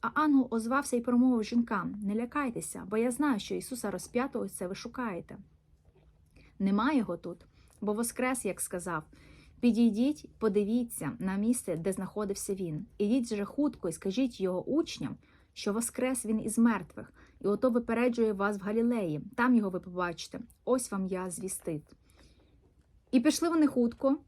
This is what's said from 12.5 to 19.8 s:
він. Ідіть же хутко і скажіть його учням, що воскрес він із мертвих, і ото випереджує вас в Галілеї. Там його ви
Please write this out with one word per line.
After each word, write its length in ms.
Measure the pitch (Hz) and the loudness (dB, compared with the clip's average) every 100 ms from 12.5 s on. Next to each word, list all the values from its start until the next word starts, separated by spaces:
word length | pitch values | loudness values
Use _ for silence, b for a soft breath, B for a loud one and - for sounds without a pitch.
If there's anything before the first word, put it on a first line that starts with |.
він. 320 | 196 175 151 - - | -4 -4 -6 -10 -2
Ідіть 360 | 208 262 233 | 2 2 0
же 100 | 208 | -4
хутко 440 | 202 - 294 - 175 | -4 0 -2 -2 -8
і 40 | |
скажіть 480 | 165 196 190 262 - | -4 -4 0 -2 0
його 240 | 185 180 | -2 -2
учням, 520 | - 285 - - 143 - b b b | 0 0 0 -4 -8 -10 b b b
що 200 | - - | -6 -2
воскрес 540 | 208 233 - 254 262 208 | -2 -2 -2 -2 -2 -2
він 140 | 220 | -2
із 180 | 220 208 | 0 4
мертвих, 540 | 233 208 - - - b b b | 4 4 -4 -14 -18 b b b
і 60 | 196 | 0
ото 240 | 208 254 | 2 4
випереджує 640 | 240 240 226 247 233 220 | 2 0 2 2 4 2
вас 260 | 196 202 208 | 2 0 -2
в 40 | |
Галілеї. 580 | 196 226 233 240 180 151 - - | -2 0 2 2 0 -4 -6 0
Там 180 | 247 | 6
його 160 | 240 202 | 6 4
ви 100 | 180 | -4